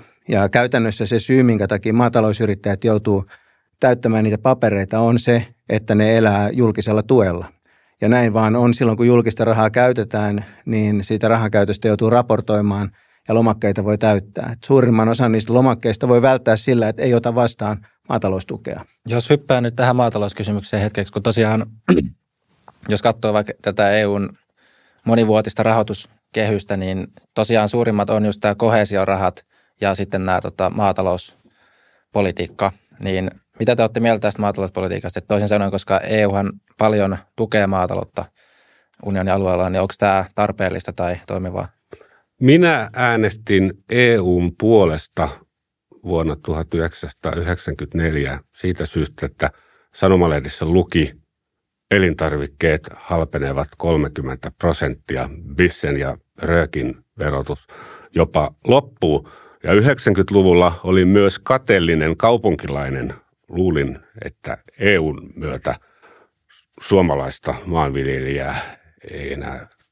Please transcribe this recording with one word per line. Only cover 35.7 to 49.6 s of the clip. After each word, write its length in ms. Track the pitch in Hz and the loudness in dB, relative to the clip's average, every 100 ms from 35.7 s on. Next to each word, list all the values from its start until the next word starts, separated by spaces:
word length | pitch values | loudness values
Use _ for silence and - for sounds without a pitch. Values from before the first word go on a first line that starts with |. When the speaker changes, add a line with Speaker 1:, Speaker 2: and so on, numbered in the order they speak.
Speaker 2:
koska 280 | 98 - 95 | -4 -2 -2
E 260 | - 107 101 | 0 0 0
Uhan 260 | 98 98 - _ - | 0 -4 -6 _ -2
paljon 400 | 110 107 98 92 - - | 0 2 0 -4 -10 -6
tukee 320 | 110 107 98 | -2 0 0
maataloutta 580 | 95 90 95 95 - 87 _ _ _ _ _ _ _ 101 | 0 -2 -4 -8 -10 -12 _ _ _ _ _ _ _ -6
unionin 280 | 98 95 | -4 0
alueella, 360 | 98 95 90 92 | 0 0 0 0
niin 120 | 92 | 0
onks 160 | 95 - | -2 0
tää 280 | 101 95 95 - | 0 0 -2 -4
tarpeellista 580 | 104 107 92 90 - | -4 -2 -4 -4 -10
tai 240 | 92 90 90 - | -6 -6 -6 -8
toimivaa? 400 | 95 92 92 98 _ _ - _ _ _ - | -8 -6 -8 -10 _ _ -20 _ _ _ 0
Speaker 3:
Minä 480 | 127 160 175 143 107 | 4 6 6 2 -4
äänestin 800 | 117 123 113 107 110 - 98 95 - - | -2 0 2 0 -2 0 2 2 -2 -4
E 300 | 120 120 113 | 2 4 4
U:n 320 | 92 90 87 - | 2 0 0 0
puolesta 720 | 107 113 87 76 - - 76 - _ _ _ _ _ _ | 4 6 4 0 -8 -4 -4 -6 _ _ _ _ _ _
vuonna 320 | 87 85 80 76 | -4 -2 -2 -4
tuhat 380 | - 78 78 | -6 -6 -4
yhdeksänsataayhdeksänkymmentäneljä 1700 | 85 82 - 78 - 80 85 85 87 - 73 78 82 82 76 67 69 - _ | -4 -4 -6 -16 -10 -8 -6 -4 -4 -6 -10 -8 -4 -2 -2 -4 -8 -14 _
siitä 300 | 92 90 76 | -6 -4 -6
syystä, 400 | 82 73 - 76 | -4 -6 -6 -10
että 240 | - 69 - | -6 -6 -6